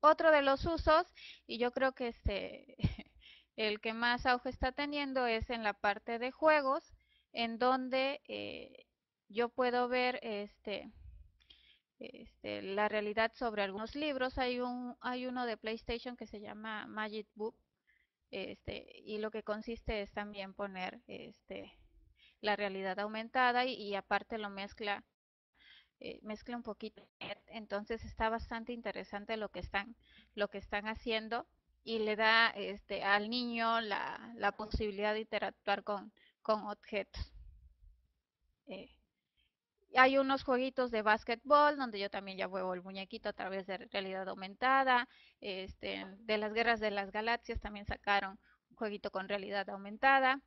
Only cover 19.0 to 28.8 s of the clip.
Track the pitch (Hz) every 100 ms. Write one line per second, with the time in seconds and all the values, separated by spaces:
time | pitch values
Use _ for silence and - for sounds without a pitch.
19 | - 214 214 220 214 214 220 226 - 220
20 | 202 - 208 208 190 190 202 190 185 233
21 | - 202 - - _ - 196 - - _
22 | _ _ _ _ 208 202 202 190 190 185
23 | 208 220 226 262 247 240 254 240 202 202
24 | - 202 202 196 208 196 202 - 208 202
25 | - _ _ _ _ _ - - _ _
26 | - - 214 214 - 240 233 202 214 -
27 | - _ 339 269 _ 214 208 202 214 226
28 | - - 220 226 - 233 226 240